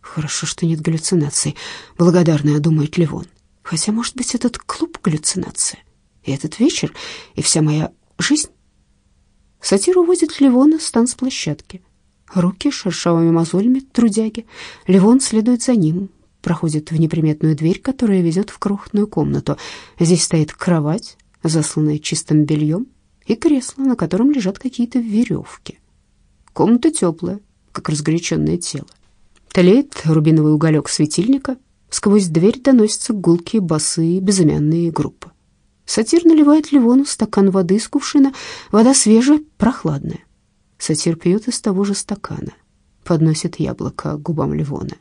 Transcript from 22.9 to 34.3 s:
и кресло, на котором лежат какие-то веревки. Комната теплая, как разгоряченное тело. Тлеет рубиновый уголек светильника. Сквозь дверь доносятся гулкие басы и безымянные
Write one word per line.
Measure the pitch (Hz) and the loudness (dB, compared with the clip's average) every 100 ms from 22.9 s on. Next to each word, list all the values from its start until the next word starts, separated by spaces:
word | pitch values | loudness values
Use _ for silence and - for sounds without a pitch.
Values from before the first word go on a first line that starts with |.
| _ _ _ _ | _ _ _ _
и | |
кресло, | 240 330 285 247 - | -2 2 0 -2 -4
на | 269 233 | -2 0
котором | 160 180 254 | -2 0 2
лежат | 285 185 190 | 2 -2 -4
какие-то | 262 - 240 254 | -10 -4 -4 -2
веревки. | 233 208 247 175 - - - - _ _ _ _ _ _ _ | -2 -2 0 -4 -8 -20 -20 -20 _ _ _ _ _ _ _
Комната | - 156 240 320 | 0 2 4 2
теплая, | 311 180 165 175 202 _ _ _ | 0 -2 -2 -8 -10 _ _ _
как | - - | -12 -6
разгоряченное | 151 151 160 170 160 151 175 | -4 -2 -2 -2 -2 -2 -2
тело. | - 143 - _ _ _ _ _ _ | -6 -12 -14 _ _ _ _ _ _
Тлеет | - 180 226 285 - | 2 4 4 2 -4
рубиновый | 160 160 156 160 151 | 0 2 4 4 4
уголек | 151 160 156 147 | 2 2 0 -2
светильника. | - 151 - 214 269 269 254 _ _ _ | -2 -2 0 0 0 -2 -10 _ _ _
Сквозь | - 214 202 190 | -4 2 2 2
дверь | 160 185 254 | 2 2 2
доносятся | 277 262 214 - - | 4 4 4 0 -6
гулкие | 214 170 170 - 226 | -4 2 0 2 -2
басы | 175 156 151 - | 0 -2 -2 -2
и | 165 180 | 0 0
безымянные | 190 | 0